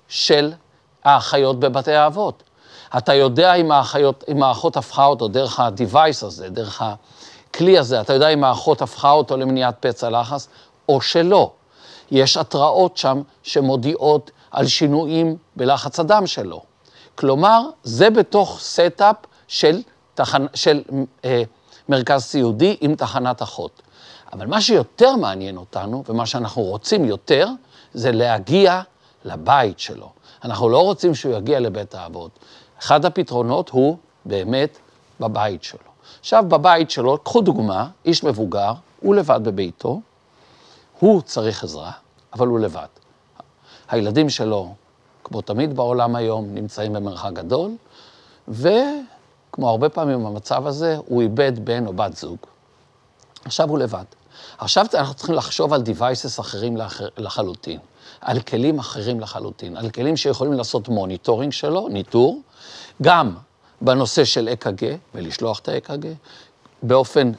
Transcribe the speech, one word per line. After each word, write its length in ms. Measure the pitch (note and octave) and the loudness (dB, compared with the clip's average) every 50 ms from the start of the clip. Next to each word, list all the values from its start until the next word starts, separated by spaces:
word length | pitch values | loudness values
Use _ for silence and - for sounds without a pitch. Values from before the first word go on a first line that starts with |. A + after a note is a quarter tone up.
| _ - | _ -10
של 440 | - - - - D#3+ D3 D3 D3+ E3 E3+ _ _ _ _ _ _ _ _ - | -6 -2 0 2 4 4 2 0 -4 -8 _ _ _ _ _ _ _ _ 4
האחיות 560 | C#3+ C#3+ B2+ A2 - D#3 C#3+ C3+ C3 C3+ B2 | 4 4 4 4 2 2 2 2 2 2 2
בבתי 320 | C#3 C3+ B2 C3+ C3 D3+ | 0 0 0 0 0 2
האבות. 500 | D3+ D3+ D3+ D3+ D3+ G3+ G#3 D#3+ - - _ _ _ _ _ _ - - - - - B2+ | 4 4 4 2 2 -2 -4 -4 -6 -8 _ _ _ _ _ _ -20 -20 -12 -6 -6 -2
אתה 160 | A#2 - C#3 | 2 4 4
יודע 400 | C#3 C#3 C3 A#2+ D3 F3 F#3 F3+ | 6 4 4 4 4 4 6 6
אם 180 | F3+ E3 D#3+ | 4 4 4
האחיות, 520 | D3 C#3+ B2 - - D3 C#3+ C#3 C3+ - - - | 4 2 2 2 0 2 2 2 2 -2 -4 -4
אם 140 | D3 D3 | 0 2
האחות 340 | C#3 C3 A#2+ A2+ - E3 - | 2 2 2 0 -2 -2 -2
הפכה 280 | D3 - - - D3 C#3 | -4 -6 -4 0 4 4
אותו 240 | C#3+ C#3+ A2+ A#2+ G#2+ | 4 4 2 -2 -2
דרך 320 | G2 B2+ C3+ A#2 - - | -2 -2 -2 -2 -2 -2
ה-device 640 | B2+ A#2 G#2 G2+ B2 F#2+ A2 D3 D#3+ D#3+ C3+ - A2+ | -2 -2 -2 -2 -2 2 4 4 4 4 2 -2 -6
הזה, 220 | G2 E2 D#2+ F#2 F#2+ | -10 -12 -12 -14 -10
דרך 340 | F#2 A#2 A2 G2+ - - | -8 -8 -8 -8 -8 -6
הכלי 960 | A#2+ A2 G2+ - _ _ _ - - - - - _ _ - - E3+ F#3 F#3+ E3+ | -6 -6 -8 -10 _ _ _ -20 -20 -20 -20 -20 _ _ -4 2 4 6 6 6
הזה, 220 | C3+ A#2 C3 A2+ | 6 4 0 -2
אתה 120 | G#2 - | 0 2
יודע 160 | C#3 C3 D3 D#3 | 2 4 4 4
אם 160 | D#3 D3 C#3+ | 4 4 2
האחות 380 | C3 A#2+ - - D#3 C#3+ - | 2 2 2 2 0 0 0
הפכה 280 | C#3 A#2 - - - C#3+ | -2 -6 -4 0 2 4
אותו 260 | D3 D3+ C#3 - C3+ | 4 4 4 0 -2
למניעת 400 | C3 C3 C3 C3 C3 B2+ B2 A2+ - | -2 -2 -2 0 0 0 -2 -2 -2
פצע 300 | - B2+ A#2 - B2+ A#2 | -2 -4 -2 -2 -4 -2
לחץ 380 | A2 A#2+ A#2 A#2 C#3+ C#3 - - _ _ _ _ _ _ _ - | 0 -2 -2 -2 -4 -8 -10 -12 _ _ _ _ _ _ _ 2
או 120 | C#3+ C3 | 2 2
שלא. 520 | - - - E3+ E3+ F3 G3+ F#3 A#2 - - _ _ _ _ _ - - - - - - | 2 2 2 2 4 6 6 4 4 2 -2 _ _ _ _ _ -20 -20 -20 -20 -6 0
יש 260 | - C3+ C3 C3 - | 2 4 4 4 2
התראות 600 | D#3+ D3+ - - C#3+ C#3+ D3+ B2+ F#3 F#3 F3 - | 0 -2 -2 0 2 2 4 4 4 2 2 2
שם 260 | - - C3+ C3 C#3+ C#3+ - _ _ | 0 -2 0 0 -2 -4 -8 _ _
שמודיעות 880 | - - - D3+ C#3 C3 C3+ B2+ A#2 C#3+ E3 - - D3+ D3+ D3 - - - _ _ _ | -12 -4 -2 0 2 2 0 0 -2 -2 -2 0 2 2 2 2 0 -4 -20 _ _ _
על 160 | - C#3 C3+ | -4 -2 0
שינויים 680 | C3+ - - E3 C#3+ C#3+ D#3 E3 D3 D#3+ E3 E3 D#3+ D#3+ E3 _ _ - | 0 0 2 2 2 2 0 0 0 0 0 0 0 -2 -6 _ _ -8
בלחץ 440 | - B2+ C3 C#3+ - - C#3 - E3 | -2 0 0 0 0 -2 -4 -4 -2
הדם 260 | E3 D3+ G#3 G#3+ F#3+ | 2 2 2 2 2
שלו. 360 | - - B2+ G#2 F2+ E2 E2+ - _ _ _ _ _ _ _ - _ _ | 0 -4 -6 -8 -10 -12 -14 -18 _ _ _ _ _ _ _ -20 _ _
כלומר, 480 | - - C3+ C3+ C#3+ F3 G#3 A3+ A3+ A#3+ D#4 - - | -2 0 0 2 4 4 4 4 4 2 0 -8 -16
זה 280 | - A#2 A2 A#2 F#3 A3+ | -12 -4 2 4 6 6
בתוך 500 | A3 A#3 F#3+ - - G#3 F#3+ - - - | 6 4 2 4 2 2 2 0 -2 -10
סטאפ 560 | - - - - F3 F3 - - G3+ G#3 G#3+ - - - _ _ _ - | -12 -4 0 0 0 0 2 2 4 4 2 2 -4 -20 _ _ _ -10
של 340 | - - - D3+ E3 G#3 B3 _ _ _ _ _ _ | -2 2 2 2 2 2 -2 _ _ _ _ _ _
תחנ-, 320 | - C3+ - D#3 C#3 C#3 D3 - | -4 -2 0 0 0 -2 -2 -6
של, 280 | - - E3+ D3+ D3 - - C3+ C3+ C3+ - _ _ - | 0 2 2 2 2 0 -4 -4 -4 -4 -6 _ _ -4
אה, 180 | B2 C3 A#2+ A2+ A2+ _ _ _ _ - - _ - | -2 0 0 -2 -4 _ _ _ _ -20 -10 _ 0
מרכז 360 | C#3 C3+ B2 D3+ C#3+ C3+ A#2+ | 0 0 2 2 0 0 0
סיעודי 520 | - - C#3+ B2 A#2 G#2+ A2 E3 G3 G3+ - | -2 -2 0 0 0 2 2 2 2 2 2
עם 140 | D3+ D3 D3+ | 0 -2 0
תחנת 480 | D3+ C3+ G#2+ B2 C3 B2 B2 B2 - | -2 -4 -4 -4 -4 -4 -4 -4 -4
אחות. 400 | A#2 - - - E2+ - _ _ _ _ _ _ - - - - _ - | -8 -10 -10 -10 -12 -12 _ _ _ _ _ _ -20 -20 -20 -20 _ -18
אבל 140 | - - F#2 | -16 -12 -6
מה 140 | A#2 F3 G#3+ | -4 -2 0
שיותר 560 | G#3+ - A3+ D#3+ A#2 - _ - A3+ B3+ C4+ | 2 4 4 2 2 0 _ 4 4 4 4
מעניין 400 | A3+ C#3+ G2+ F#2+ F#2+ F#2+ G2 F#2+ | 4 0 -2 -4 -6 -8 -10 -12
אותנו, 480 | F2+ F2+ - - F#2+ G2 G#2 A#2 C3+ C3+ - | -14 -14 -12 -10 -8 -8 -6 -8 -8 -6 -4
ומה 180 | A2+ A#2 A#2 | -4 -2 -2
שאנחנו 360 | A2+ - B2+ A#2 G#2+ - B2+ | -4 -4 -6 -6 -6 -4 -4
רוצים 420 | G#2 F#2 G2 G#2+ - - A3 G3+ D3+ | -4 -4 -4 -6 -4 -2 0 0 2
יותר, 440 | A2 G2+ - _ - D3+ C3+ F3 A3 C4 B3+ _ _ _ - - _ - | 0 -2 -2 _ 2 2 2 2 0 -2 -8 _ _ _ -20 -20 _ -8
זה 180 | C3 A2+ C3 | -4 -2 0
להגיע 680 | A#2 A2+ A#2+ A#2+ A2+ G#2 F#2+ A2+ D3+ G3 G3 F3+ F3+ F#3 F#3 - _ _ _ _ _ _ - | 2 2 2 0 0 -2 -2 0 2 4 4 4 4 2 -4 -10 _ _ _ _ _ _ -14
לבית 540 | - F2 D#2+ D#2 - C#3 C#3 B2 - - - | -14 -12 -4 0 2 4 4 2 0 -2 -6
שלו. 320 | - - - - G2 - _ _ _ _ - _ - | -12 -12 -12 -14 -18 -20 _ _ _ _ -20 _ -10
אנחנו 240 | A#2+ A2 F#2+ A#2+ A2+ | -8 -4 0 2 4
לא 100 | A#2+ D3 | 4 6
רוצים 360 | F3+ G3 G3 - - F3 D#3 | 4 4 2 2 0 0 0
שהוא 200 | - - C#3 A#2 | 0 -2 -4 -4
יגיע 260 | G#2+ F#2+ B2+ D3+ C3+ | -2 -2 0 0 0
לבית 340 | A#2+ A2 F#2 G#2+ G2+ - - | 0 -2 -4 -6 -10 -12 -12
האבות. 440 | F#2+ F2 E2+ F2 F2+ E2 E2 - _ _ _ - - _ _ _ - | -14 -14 -14 -14 -16 -16 -16 -20 _ _ _ -20 -20 _ _ _ -6
אחד 260 | - - C#3+ D3+ D3+ | 0 2 4 4 4
הפתרונות 640 | F3 D3+ F#3+ E3+ - B2+ B2 A#2 A#2 C3+ F3 E3+ - | 2 0 -2 -4 -2 -2 -2 -2 0 -2 -2 -4 -2
הוא 260 | C3 C3 C3 D3 E3+ E3+ _ _ _ _ - | 0 2 2 2 0 -4 _ _ _ _ -10
באמת 540 | G2 G2+ G2 F#2 G#2 B2 C3 D3 D3+ - _ _ _ _ _ _ _ _ - | -6 -6 -4 -4 -2 -2 -2 -2 -2 -4 _ _ _ _ _ _ _ _ -8
בבית 420 | A#2 A2 G#2+ G#2 G#2+ G#2+ F#2+ F2 | -6 -4 -2 -2 -2 -4 -4 -6
שלו. 160 | - - - - _ _ _ _ _ - - - | -12 -16 -18 -20 _ _ _ _ _ -20 -20 -18
עכשיו, 240 | - - - A3+ G#3 E3+ | -2 2 4 4 4 4
בבית 420 | E3 D3+ D3+ F3+ E3+ E3 D#3+ D3+ | 2 4 6 6 6 6 4 0
שלו, 280 | - C#3+ A#2+ B2+ C#3+ D3+ | -2 -2 0 0 0 0
קחו 220 | - - - A#3+ | 0 0 2 2
דוגמה, 480 | G#3 E3+ C#3+ C#3 A2 G2+ F#2+ F#2+ A#2 D#3+ - _ - | 4 2 2 2 0 -2 -2 -4 -6 -6 -10 _ -2
איש 200 | E3 E3 - - | -2 0 0 0
מבוגר, 480 | D3+ A#2 G#2+ A2 F#2 F#2+ G2+ G2 G#2 A#2+ - - _ _ _ | -2 -2 -2 -4 -4 -2 -2 -2 -2 -4 -6 -10 _ _ _
הוא 140 | - G3 G3+ | 0 2 2
לבד 260 | G3+ E3+ D3 A#2+ A#2 G#2+ | 4 4 4 2 2 0
בביתו, 560 | A2+ G2 G2 F#2+ F2 F2 - - G#2 C3+ G#3 - _ _ _ _ _ _ _ _ _ _ _ _ _ _ _ _ _ _ - | -2 -4 -4 -4 -6 -8 -8 -6 -6 -6 -8 -10 _ _ _ _ _ _ _ _ _ _ _ _ _ _ _ _ _ _ 2
הוא 240 | E3+ G#3 G#3+ F3 | 4 4 4 4
צריך 420 | C3+ - - B2 G#2+ A2+ G#2 - - | 2 -2 -6 -4 -2 -2 -4 -4 -8
עזרה, 260 | D#2 D#2 D2+ D#2 F2 - - _ _ _ _ _ _ | -12 -12 -12 -14 -16 -16 -18 _ _ _ _ _ _
אבל 140 | - - B2+ | -4 -2 -2
הוא 120 | B2 A#2+ A2+ | 0 0 0
לבד. 280 | A2 F#2+ D#2+ E2+ D2 - _ _ _ _ _ _ _ _ _ - - _ _ _ _ _ - - _ - | -2 -2 -4 -8 -14 -16 _ _ _ _ _ _ _ _ _ -20 -20 _ _ _ _ _ -20 -20 _ -4
הילדים 420 | G#2+ A#2 G#2 G#2 G2+ D3 D#3 C#3+ | -4 -2 -2 0 2 2 0 0
שלו, 440 | - - A#2 A2 G#2+ G2+ F#2 F2 G2+ - _ _ _ _ _ _ _ _ - | 0 -4 -4 -4 -4 -4 -6 -8 -14 -20 _ _ _ _ _ _ _ _ -16
כמו 160 | - - A2+ | -12 -10 -10
תמיד 360 | - - G#2+ A#2 D3 D3+ C3+ | -8 -6 -4 -4 -4 -2 -2
בעולם 400 | B2+ B2 A#2+ B2 B2 A#2+ A#2 A#2 | -2 -2 -2 0 0 0 0 -2
היום, 380 | A#2+ A2+ A2+ A2 A2 G#2+ G2+ G2+ | -2 -2 -2 -4 -4 -6 -8 -10
נמצאים 380 | G#2+ G#2+ G#2+ - G#2+ G#2+ G#2+ | -10 -10 -10 -8 -8 -6 -6
במרחק 400 | G#2 G#2 G2+ G2+ F#2 F2 - G2+ | -6 -6 -6 -8 -8 -10 -10 -10
גדול, 380 | E2+ F2+ E2+ - B2 D3 F3+ G#3 A3+ A#3 _ _ _ - - - _ _ _ _ _ _ _ - | -10 -10 -6 -4 -2 -2 -2 -4 -8 -12 _ _ _ -20 -20 -20 _ _ _ _ _ _ _ -14
וכמו 1200 | A2 A2 C3 F3 G#3 A#3 C4+ C#4+ D4+ D4 C4 - _ _ _ _ _ _ _ _ - - C3+ A#2+ | -6 -2 0 2 2 2 2 0 -4 -8 -12 -16 _ _ _ _ _ _ _ _ -8 -4 -2 0
הרבה 180 | A2 A2+ C#3 D#3 | 0 2 0 0
פעמים 360 | - E3+ D#3+ C#3+ C3 B2 A2+ | 0 0 -2 -2 -2 -2 -4
במצב 420 | G#2+ G#2 G#2 - - C3 C3+ C3 | -6 -8 -8 -6 -4 -4 -4 -4
הזה, 300 | D3+ C#3 D3 E3 E3 D#3 D3+ - | -4 -4 -4 -2 -2 -2 -4 -4
הוא 160 | - B2+ A#2+ | -2 0 0
איבד 420 | A#2 G#2+ G#2+ B2+ C#3+ C3+ B2 A2+ G#2 | 0 0 2 0 0 0 0 -2 -4
בן 220 | A#2 A#2 B2 A#2+ | -4 -4 -4 -4
או 60 | G#2 | -4
בת 240 | F#2 F#2 G#2+ F#2 E2+ | -4 -4 -4 -4 -6
זוג. 200 | - - D2+ E2+ - - - _ _ _ _ _ _ _ _ _ _ _ _ _ _ _ _ - - - | -10 -14 -14 -14 -14 -18 -20 _ _ _ _ _ _ _ _ _ _ _ _ _ _ _ _ -20 -20 -14
עכשיו 240 | - - - D#3+ D3 | -6 -4 -2 -2 0
הוא 100 | D3+ C#3+ | 0 -2
לבד. 260 | B2+ A2+ G#2+ F2+ F#2 - _ _ _ _ _ - - - - - | -2 -2 -6 -8 -12 -16 _ _ _ _ _ -20 -20 -20 -16 -10
עכשיו 280 | G#2+ - - F3+ G#3 A3+ - | -6 0 2 2 2 2 0
אנחנו 200 | D#3+ C#3 C3+ C3+ | -2 -2 -4 -6
צריכים 200 | - - D#3+ E3 | -8 -6 -4 -4
לחשוב 380 | C#3+ - - - - D#3+ D3 | -2 -4 -4 -4 -2 -2 0
על 100 | D3+ C#3 | 0 0
devices 580 | A#2+ A2+ G#2 - A#2+ B2+ C3 A#2+ - C3+ - - | -2 -2 -4 -2 -2 -2 -2 -4 -8 -10 -10 -10
אחרים 360 | G#2+ - - G2 A2 A#2+ A#2 | -10 -10 -8 -8 -6 -6 -6
לאחר-, 320 | A2 A2+ G#2 - - G2+ - - | -6 -8 -10 -10 -12 -12 -12 -12
לחלוטין, 640 | - G#2+ G#2 - B2 G#2+ F#2 F2 - - E2+ E2 D2 - _ _ _ - - - - | -12 -12 -10 -8 -6 -6 -6 -8 -12 -14 -14 -14 -14 -16 _ _ _ -20 -20 -20 -12
על 200 | - - A#2 A#2 | -6 -6 -4 -4
כלים 380 | - - B2+ A2+ B2+ D3+ D#3 C#3+ | -4 -4 -4 -2 0 0 -2 -2
אחרים 420 | B2 - - B2+ G2+ A#2+ B2 A2+ | -6 -10 -10 -8 -6 -6 -6 -6
לחלוטין, 560 | G#2+ G#2 - - G#2+ G2+ F#2+ - - F2+ E2+ | -8 -10 -10 -12 -12 -12 -14 -14 -16 -16 -12
על 140 | D#2+ A2+ A2 | -10 -10 -8
כלים 260 | A2 A#2 B2 D3+ D#3+ | -6 -4 -4 -2 -2
שיכולים 360 | D3 - C#3+ B2+ - C3 D3 | -2 -2 -2 -2 -2 -2 -2
לעשות 360 | C#3+ B2+ A#2 - - A#2+ G#2 B2 | -2 -4 -4 -4 -4 -6 -4 -4
מוניטורינג 640 | A#2 G2+ F#2+ F#2 F#2+ F2 - - A#2 A2 C3+ D3 | -4 -4 -4 -6 -8 -4 -2 0 0 0 -2 -4
שלו, 360 | - - - D3 D#3+ F#3 A3 E4+ | -6 -6 -4 -4 -4 -4 -4 -4
ניטור, 520 | - G2 - - - A#2 B2 - B3+ D4 C4+ _ _ _ - - - - - - - - | -6 -8 -6 0 2 4 4 4 2 -2 -10 _ _ _ -20 -20 -20 -20 -20 -16 -8 0
גם 320 | C3+ E3 F3 E3 C#3+ G#2+ F2 E2+ - _ _ _ _ _ _ - | 2 4 4 4 4 0 -4 -8 -14 _ _ _ _ _ _ -2
בנושא 440 | A2+ C3 B2+ C3+ C3 A2 - E3+ C#3 | 0 2 2 2 2 0 2 2 2
של 240 | - - C3 A2+ A2 | 2 2 -2 -2 -2
אקג, 420 | B2 A#2 - A#2 F#2+ F2+ - D3+ C#3+ F3+ - _ - | -4 -4 -6 -6 -6 -4 -6 -6 -8 -8 -14 _ -14
ולשלוח 440 | A#2+ F2 D#2+ - - A2+ A2+ A2 - | -12 -12 -12 -10 -6 -6 -6 -6 -6
את 100 | - D#3 | -8 -8
ה-E 180 | D3+ C3 - | -8 -8 -8
K 40 | - | -10
G 160 | D3 D3 D3+ D#3+ D#3+ D3 _ - - - - _ _ _ _ _ _ _ | -10 -12 -12 -12 -14 -16 _ -20 -20 -20 -20 _ _ _ _ _ _ _
באופן 500 | - A#2 B2 C3+ B2+ - - D3+ C3+ A#2+ A2 | -2 2 2 2 2 2 2 2 2 2 0